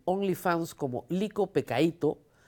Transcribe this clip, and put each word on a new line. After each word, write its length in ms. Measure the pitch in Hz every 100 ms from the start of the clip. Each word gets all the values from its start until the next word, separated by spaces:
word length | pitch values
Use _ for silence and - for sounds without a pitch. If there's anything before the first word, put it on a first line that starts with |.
| -
OnlyFans 680 | 190 196 170 185 170 165
como 300 | - 139 120 -
Lico 400 | 175 208 - 185
Pecaíto, 720 | 147 - 120 170 - 147 147 _ _